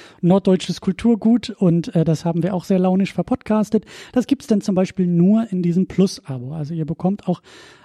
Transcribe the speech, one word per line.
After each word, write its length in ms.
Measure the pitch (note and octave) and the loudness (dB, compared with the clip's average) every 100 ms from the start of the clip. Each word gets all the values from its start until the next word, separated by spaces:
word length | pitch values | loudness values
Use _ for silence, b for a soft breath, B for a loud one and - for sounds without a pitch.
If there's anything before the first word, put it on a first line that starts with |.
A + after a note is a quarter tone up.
| B B | B B
norddeutsches 580 | E3+ F#3+ F#3+ F#3 - - | 2 2 2 0 -2 -4
Kulturgut 720 | G3 - A#3 G#3+ A3+ A#3 - | -4 0 0 2 2 2 0
und, 440 | - F3+ E3+ - E3 | 0 2 2 0 0
äh, 100 | D#3+ | 0
das 180 | D3+ | 0
haben 200 | E3+ E3+ | -2 -2
wir 100 | F3 | -2
auch 100 | F3+ | -4
sehr 160 | - F#3 | 0 0
launisch 320 | F#3 F#3+ F#3+ | 2 0 -2
verpodcastet. 720 | - - B3+ - G#3+ G#3 A3 - B B | -4 -4 -4 0 -2 0 -2 -2 B B
Das 120 | B3 - | -4 -2
gibt's 200 | C4+ - | -4 0
dann 140 | G#3 | 0
zum 120 | G#3 | 0
Beispiel 320 | F#3 F#3+ - F3+ | 0 -2 0 0
nur 440 | E3+ F3+ A3 A3+ | 4 4 4 0
in 100 | F#3 | -2
diesem 240 | F3 F3 F#3 | 0 0 -2
Plus-Abo. 680 | - G3 - - C3 B2+ | 0 0 -2 -10 -10 -10
Also 200 | D#3+ D3 | -10 -8
ihr 120 | E3 D3+ | -8 -8
bekommt 420 | D#3+ F#3 G3+ - | -4 -4 -4 -4
auch 140 | E3+ B B B B | -6 B B B B